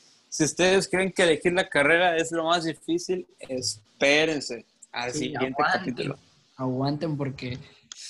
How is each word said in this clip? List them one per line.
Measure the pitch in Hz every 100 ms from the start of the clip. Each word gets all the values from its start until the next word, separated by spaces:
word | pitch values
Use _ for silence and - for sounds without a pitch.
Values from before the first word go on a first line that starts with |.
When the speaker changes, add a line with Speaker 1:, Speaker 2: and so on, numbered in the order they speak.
| _ _ _
Speaker 1:
Si | -
ustedes | 147 - 180 190 170
creen | 180 190
que | -
elegir | 175 147 180
la | 180 185
carrera | 147 143 170 180 165
es | 165
lo | 165
más | 160 175
difícil, | 165 147 - 170 - 185 - _
espérense | - 131 127 - _ _ 143 147 160 151 - 117 - _ -
al | - 123
Speaker 2:
Sí, | 147
Speaker 1:
siguiente | 127 - 131 131
Speaker 2:
aguanten, | 156 185 185
Speaker 1:
capítulo. | 120 - - _ _ _ -
Speaker 2:
aguanten | 131 127 139 147 165 143
porque, | 139 131 127 123 - _ _ - -